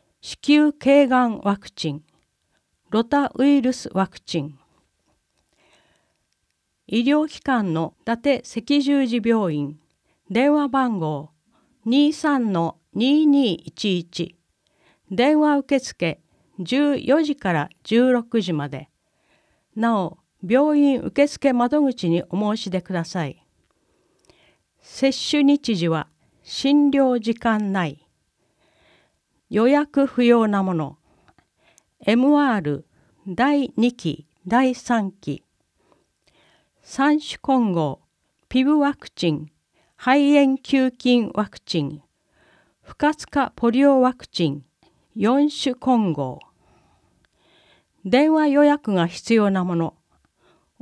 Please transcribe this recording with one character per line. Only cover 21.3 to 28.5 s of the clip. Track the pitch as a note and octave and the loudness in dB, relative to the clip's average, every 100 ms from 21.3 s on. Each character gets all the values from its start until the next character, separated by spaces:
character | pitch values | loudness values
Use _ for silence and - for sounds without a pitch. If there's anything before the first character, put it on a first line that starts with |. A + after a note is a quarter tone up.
| - C#4 | 2 0
窓 | B3 A#3+ D4+ | 0 0 2
口 | C#4 B3 E3+ | 0 -2 0
に | E3+ - | -2 -2
お | F#3 G#3 G#3+ | -4 -4 -4
申 | |
し | F#3+ | -6
出 | F3+ | -8
く | F3+ | -6
だ | F3+ | -8
さ | E3 F#3 C#3+ | -6 -6 -8
い。 | - _ _ _ _ _ _ _ _ _ _ _ _ _ _ | -10 _ _ _ _ _ _ _ _ _ _ _ _ _ _
接 | _ - C4+ - - | _ -2 -2 -2 -2
種 | D4 | 2
日 | C#4+ C#4+ - F#3+ | 2 2 0 -2
時 | E3+ | -2
は | D#3+ - _ _ _ | -4 -6 _ _ _
診 | - - C4+ D4 D4 | -18 -6 0 4 4
療 | C#4 C4 B3 | 2 2 0
時 | G#3+ A3+ | -4 -4
間 | A#3 A3 G3+ | -2 -2 -2
内。 | G3 D#3+ D3 _ _ _ _ _ | -4 -4 -8 _ _ _ _ _